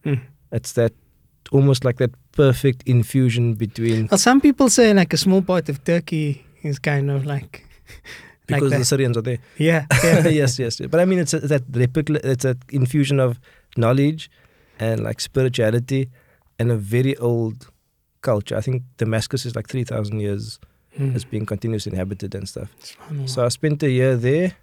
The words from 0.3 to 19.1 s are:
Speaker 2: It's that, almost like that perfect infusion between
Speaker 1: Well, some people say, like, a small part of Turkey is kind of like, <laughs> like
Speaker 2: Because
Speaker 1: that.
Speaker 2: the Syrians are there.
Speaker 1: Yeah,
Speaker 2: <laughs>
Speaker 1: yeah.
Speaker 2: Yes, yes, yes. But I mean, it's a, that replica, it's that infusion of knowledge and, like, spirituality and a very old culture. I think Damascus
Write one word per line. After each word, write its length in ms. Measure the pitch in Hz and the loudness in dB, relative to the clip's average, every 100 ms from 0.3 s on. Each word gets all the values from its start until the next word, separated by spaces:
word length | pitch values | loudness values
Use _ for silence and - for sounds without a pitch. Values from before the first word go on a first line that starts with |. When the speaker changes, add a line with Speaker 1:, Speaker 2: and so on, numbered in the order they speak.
| _ _ | _ _
Speaker 2:
It's 200 | 117 - | -8 -4
that, 180 | - 113 _ _ _ _ _ - | 0 0 _ _ _ _ _ 0
almost 320 | 139 139 131 | 2 4 2
like 120 | 131 123 | 0 0
that 120 | 123 - _ | -2 -4 _
perfect 500 | - 139 127 139 123 - | 2 4 4 0 -2 0
infusion 680 | 123 110 135 127 117 120 | 2 2 0 2 2 -2
between 520 | 110 110 - 113 113 110 | -2 -6 -4 -2 0 0
Speaker 1:
Well, 80 | 196 | 2
some 220 | - 269 | 4 6
people 280 | 294 262 262 | 4 4 2
say, 240 | - 226 | 6 6
like, 180 | 196 170 | 4 2
a 40 | 156 | 0
small 260 | 190 190 | 2 2
part 260 | 185 180 160 | 2 -2 -2
of 140 | 143 | -6
Turkey 600 | - 170 165 160 151 143 - _ | -2 -2 -2 -4 -4 -6 -12 _
is 160 | 156 135 | -8 -4
kind 320 | 151 143 139 | -2 -2 -2
of 140 | 139 143 | -2 -4
like, 380 | 143 - - - _ _ - | -6 -8 -20 -20 _ _ -20
<laughs> 440 | - - - _ - | -20 -20 -20 _ -4
like 100 | 143 | 0
Speaker 2:
Because 100 | 139 | 2
Speaker 1:
that. 60 | 135 | 2
Speaker 2:
the 60 | |
Syrians 320 | 123 139 131 117 | 2 2 2 0
are 60 | |
there. 160 | 117 123 - - | -4 -6 -10 -2
Speaker 1:
Yeah, 300 | 156 165 147 | 0 0 2
Speaker 2:
<laughs> 100 | 131 | 2
Speaker 1:
yeah. 240 | 165 170 160 | 4 4 4
Speaker 2:
Yes, 300 | 151 135 127 | 4 2 0
yes, 200 | 120 - | -4 -4
yes. 80 | 131 | 0
But 100 | 156 | 2
I 40 | 180 | 4
mean, 120 | 185 | 2
it's 140 | 160 | 0
a, 60 | 160 | -2
that 220 | 147 143 127 | 0 0 0
replica, 480 | 123 123 160 151 147 135 | 0 0 0 0 -2 0
it's 140 | 131 | 0
that 140 | 131 127 - | 0 -4 -4
infusion 480 | 135 127 147 139 143 | -2 2 2 2 2
of 200 | 127 117 _ _ _ - | 2 -2 _ _ _ 0
knowledge 540 | 113 135 143 160 - _ _ _ _ - | 2 4 2 -2 -12 _ _ _ _ -6
and, 240 | 113 113 | -4 -2
like, 160 | 107 117 | -4 -6
spirituality 880 | - 139 131 127 110 117 120 135 127 _ _ _ _ - | -6 -2 -2 0 0 0 -2 -4 -4 _ _ _ _ -4
and 120 | 117 | -2
a 60 | 113 | -2
very 400 | 98 120 131 139 | 0 0 0 0
old 520 | 120 117 113 117 - _ _ _ _ _ | -2 -2 -4 -8 -18 _ _ _ _ _
culture. 340 | - 107 - 107 | -2 -2 -2 -6
I 40 | |
think 220 | 123 127 127 - | -4 -6 -8 -6
Damascus 480 | 110 | -2